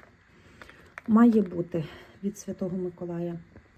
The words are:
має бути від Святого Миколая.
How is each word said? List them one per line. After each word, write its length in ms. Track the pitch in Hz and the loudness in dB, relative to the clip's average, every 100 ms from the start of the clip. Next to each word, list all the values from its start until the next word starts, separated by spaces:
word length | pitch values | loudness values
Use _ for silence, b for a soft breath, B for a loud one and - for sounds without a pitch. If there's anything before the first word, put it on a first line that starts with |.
| - _ B B B B B B B B - | -20 _ B B B B B B B B 2
має 340 | 214 240 220 | 6 6 6
бути 420 | 185 175 170 170 147 B B B | 2 -4 -6 -6 -8 B B B
від 140 | 196 - | -10 -10
Святого 380 | - 180 190 185 | -10 -8 -6 -6
Миколая. 600 | 180 175 175 170 175 170 - - b | -8 -8 -10 -6 -6 -8 -14 -20 b